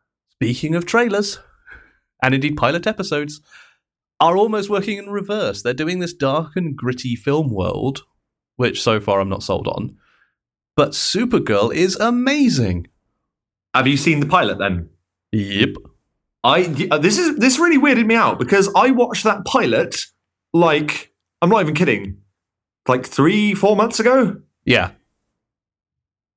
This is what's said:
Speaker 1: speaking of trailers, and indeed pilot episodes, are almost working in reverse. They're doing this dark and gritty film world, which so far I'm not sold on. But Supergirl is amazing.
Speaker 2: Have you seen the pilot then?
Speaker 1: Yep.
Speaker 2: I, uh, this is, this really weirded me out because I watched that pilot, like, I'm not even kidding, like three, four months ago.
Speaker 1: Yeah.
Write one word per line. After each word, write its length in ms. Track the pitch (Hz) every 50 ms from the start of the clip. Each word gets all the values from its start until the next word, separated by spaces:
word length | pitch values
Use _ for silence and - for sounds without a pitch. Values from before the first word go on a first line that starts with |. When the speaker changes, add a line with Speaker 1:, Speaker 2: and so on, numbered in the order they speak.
| _ _ _ _ _ _
Speaker 1:
speaking 440 | _ - - 117 120 - - 151 165
of 100 | 175 175
trailers, 540 | - - 233 240 240 202 202 202 - - - - _ _ _ _ - - - _ _ _ _ _ _ _ -
and 140 | 131 131 135
indeed 220 | 135 139 151 151
pilot 280 | 135 120 131 160 175 175
episodes, 560 | 214 214 202 190 - 151 147 151 151 151 - _ _ - - - _ _ _ _ _ _ _ _ _ _ -
are 160 | 160 170 180
almost 320 | 196 214 220 214 208 202 208
working 280 | 208 196 196 220 202 202
in 100 | 202 202
reverse. 520 | 202 202 190 202 208 214 170 104 98 - -
They're 100 | 120 131
doing 240 | 127 156 170 180 180
this 140 | 175 170 -
dark 420 | - 143 135 139 156 160 - -
and 200 | 185 175 156 143
gritty 400 | - 123 127 127 123 - 123 120
film 340 | - - 139 143 156 156 127
world, 540 | 107 92 90 90 92 98 107 139 143 - - _ _ _ _ _ _ _ _ _ _
which 260 | - 123 107 - - -
so 160 | 120 110 104
far 200 | 104 107 98 98
I'm 80 | 98 98
not 120 | 98 -
sold 260 | - - 95 - -
on. 280 | - - - - 131 - _ _ _ _ _ _ _ _ _ _ _ _ _ _ _ _
But 160 | 151 139 139
Supergirl 840 | - - - - - 202 247 247 - 170 - - 104 101 110 117 123
is 220 | 156 185 190 190
amazing. 920 | - 214 240 240 240 247 262 294 302 277 233 156 135 113 92 90 87 87 - _ _ _ _ _ _ _ _ _ _ _ _ _ _ _ _ -
Speaker 2:
Have 140 | 131 127
you 80 | 135 143
seen 220 | 135 - 170 156 143
the 60 | 143
pilot 340 | - 185 180 127 101 92 95
then? 300 | 98 98 90 87 82 - _ _ _ _ _ _ _ _
Speaker 1:
Yep. 440 | - 107 98 101 98 101 127 151 151 - - - _ _ _ _ _ _ _ _ _ _ -
Speaker 2:
I, 440 | 127 147 185 180 165 143 131 170 -
uh, 60 | -
this 200 | - 151 202 208
is, 200 | - 349 311 -
this 220 | - 226 262 262 302
really 180 | 339 349 320
weirded 280 | 262 294 285 254 226 226
me 100 | 214 226
out 240 | 226 185 117 95 -
because 300 | - - 196 196 196 196 190
I 160 | 185 226 262
watched 320 | 254 247 240 240 220 - -
that 180 | 214 202 202 -
pilot, 600 | - - 247 190 123 135 - - - - - - - _ _ _ _ _ _ _ _ -
like, 600 | 170 175 160 151 147 151 147 - - - - _ _ _ _ _ -
I'm 80 | 170 175
not 120 | 226 214
even 140 | 175 151 156
kidding, 420 | - 175 143 110 101 98 95 92 - _ _ _ _ _ _ _ _ _ _ _ _ -
like 180 | - 123 127 127
three, 480 | - - - 139 170 214 208 208 208 190
four 220 | 202 196 202 214
months 220 | 196 220 233 - -
ago. 420 | 220 247 262 269 226 175 - - - _ _ _ -
Speaker 1:
Yeah. 260 | 131 123 104 87 - - _ _ _ _ _ _ _ _ _ _ _ _ _ _ _ _ _ _ _ _ _ _ _ _ _ _ _ _